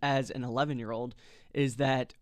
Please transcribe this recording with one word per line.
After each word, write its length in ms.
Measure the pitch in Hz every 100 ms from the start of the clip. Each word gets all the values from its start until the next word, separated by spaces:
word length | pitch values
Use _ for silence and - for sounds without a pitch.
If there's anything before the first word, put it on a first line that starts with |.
as 280 | 143 135 127
an 140 | -
eleven-year-old 720 | 123 120 147 131 110 113 123 - - - -
is 220 | - 139 117
that 380 | 139 131 127 -